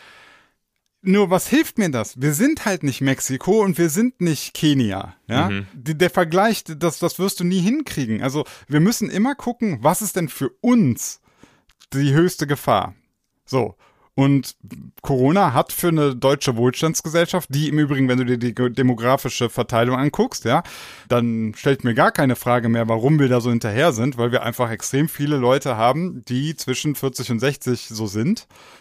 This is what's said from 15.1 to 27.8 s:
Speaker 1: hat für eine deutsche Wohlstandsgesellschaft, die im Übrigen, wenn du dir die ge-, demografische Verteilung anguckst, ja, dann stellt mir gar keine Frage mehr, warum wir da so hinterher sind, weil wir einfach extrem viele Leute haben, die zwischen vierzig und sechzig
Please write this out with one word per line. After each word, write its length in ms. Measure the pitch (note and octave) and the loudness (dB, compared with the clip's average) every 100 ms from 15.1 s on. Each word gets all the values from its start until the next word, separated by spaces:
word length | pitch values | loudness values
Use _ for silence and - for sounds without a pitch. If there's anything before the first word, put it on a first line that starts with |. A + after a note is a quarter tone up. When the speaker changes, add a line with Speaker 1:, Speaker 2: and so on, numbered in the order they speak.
| C3 C3 F#3+ F3 | 2 4 4 4
Speaker 1:
hat 180 | B2+ - | 2 -2
für 160 | - F3 | -2 0
eine 260 | D#3+ D3 | 2 2
deutsche 400 | B2 C3+ C#3 - A2+ | 2 0 2 0 0
Wohlstandsgesellschaft, 880 | B2 - D#3+ - D#3+ E3 E3+ F#3 - | 0 0 -2 -4 -2 0 0 -2 -4
die 180 | C#3 D3+ | -2 0
im 80 | D3+ | 0
Übrigen, 300 | C#3+ C#3 C3 | 0 2 2
wenn 100 | B2+ | 2
du 80 | B2 | 0
dir 100 | A#2+ | -2
die 180 | A#2+ | -2
ge-, 140 | A2+ B2 | -2 -2
demografische 800 | A#2+ B2+ A2+ A#2+ C3+ B2 - A#2 | 2 0 2 0 0 -2 -4 -2
Verteilung 480 | - A2+ A#2 B2 B2+ | -2 -2 0 2 2
anguckst, 480 | D3 - A#3+ - | 0 0 -2 -2
ja, 180 | A2+ D3+ - - - - - | 0 0 -2 -12 -18 -20 -2
dann 460 | A#2+ A#2 A2+ A2 - | 0 0 -2 -4 -2
stellt 260 | C#3 C#3 | 0 0
mir 120 | B2 | 0
gar 180 | A#2 F#3 | 2 2
keine 240 | - C3+ A#2+ | 4 2 0
Frage 320 | B2 B2 A2+ | 0 2 2
mehr, 200 | A#2 A2+ | 0 0
warum 280 | A2+ B2+ D#3 | 2 2 4
wir 120 | C3 | 4
da 100 | B2 | 2
so 80 | A#2+ | 2
hinterher 440 | A#2 A2+ G#2+ E3 | 0 0 2 2
sind, 240 | A2+ C3 A#2+ | 2 -2 -2
weil 120 | A#2+ | 0
wir 120 | A#2+ | 0
einfach 280 | A#2+ A#2+ A#2 | -2 -2 -4
extrem 380 | A2 - C3+ E3 | -4 -4 -2 -2
viele 300 | - C#3+ D3 | -2 -2 0
Leute 400 | B2 C#3 C#3 A2 | 2 2 0 0
haben, 440 | A#2+ C#3 F3+ C3 - | 2 0 -4 -8 -6
die 260 | B2 D3+ D#3 | -4 -4 -6
zwischen 380 | - B2+ D#3 | -6 -4 -4
vierzig 360 | C#3 C3+ B2 A#2+ | -4 -4 -6 -4
und 80 | A2+ | -2
sechzig 480 | C3+ C#3 B2+ A#2+ | -2 -2 -4 -4